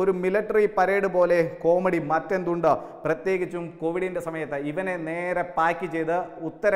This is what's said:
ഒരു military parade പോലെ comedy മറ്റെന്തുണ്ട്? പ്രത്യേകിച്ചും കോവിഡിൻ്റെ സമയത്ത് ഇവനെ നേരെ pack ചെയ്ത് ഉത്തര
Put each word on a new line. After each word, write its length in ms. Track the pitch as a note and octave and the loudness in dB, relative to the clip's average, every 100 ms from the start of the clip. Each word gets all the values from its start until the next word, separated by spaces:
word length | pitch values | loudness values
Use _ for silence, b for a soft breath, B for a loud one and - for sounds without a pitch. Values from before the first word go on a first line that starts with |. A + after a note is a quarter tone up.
ഒരു 100 | F#3+ F3+ | 0 2
military 420 | F3+ G3+ - G#3+ G#3 F#3+ | 2 0 2 2 2 4
parade 320 | F#3 G3 G3 F3+ | 2 2 2 4
പോലെ 240 | F3 F3 E3 - D#3+ | 4 4 2 0 2
comedy 340 | F3 F#3 E3+ D3 | 2 2 0 0
മറ്റെന്തുണ്ട്? 600 | D#3+ D3+ F#3+ F3 F3 E3 C#3 B B D3+ | -2 0 -2 -2 0 2 2 B B -4
പ്രത്യേകിച്ചും 600 | D#3+ F#3+ F#3 F3 F3 E3+ E3+ | -2 -2 -2 -2 -6 -10 -6
കോവിഡിൻ്റെ 400 | E3 F3 F#3 F3 D#3+ | -4 -2 -4 -4 -6
സമയത്ത് 280 | D#3+ D3+ C#3+ C#3+ | -6 -6 -6 -4
ഇവനെ 240 | D#3 F#3+ F3+ D#3+ | -4 -4 -4 -6
നേരെ 360 | E3 F3 F3+ F3 E3+ | -6 -2 -2 -2 0
pack 300 | E3 E3+ F3+ E3 | 0 0 -2 -2
ചെയ്ത് 220 | D#3+ F3 F3 - D#3+ | 0 -2 -4 -8 -10
ഉത്തര 240 | D#3 G#3 | -2 2